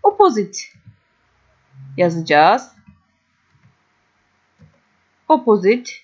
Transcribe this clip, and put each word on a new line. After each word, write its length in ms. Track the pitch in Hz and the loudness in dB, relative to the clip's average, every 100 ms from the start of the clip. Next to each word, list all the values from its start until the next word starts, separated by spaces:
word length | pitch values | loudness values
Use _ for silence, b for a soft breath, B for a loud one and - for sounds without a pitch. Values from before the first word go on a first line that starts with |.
Opposite 560 | 403 403 381 214 190 - - _ - _ _ _ _ _ _ _ _ - - - | -2 2 0 2 -8 -12 -20 _ -20 _ _ _ _ _ _ _ _ -20 -18 -4
yazacağız. 800 | 175 165 160 147 160 240 - _ _ _ _ _ _ _ _ _ _ _ _ _ _ _ _ _ _ _ _ _ _ _ _ _ - | -4 -4 0 2 4 0 -6 _ _ _ _ _ _ _ _ _ _ _ _ _ _ _ _ _ _ _ _ _ _ _ _ _ -4
Opposite. 600 | 311 247 208 185 247 247 - | -2 0 0 0 -2 -6 -20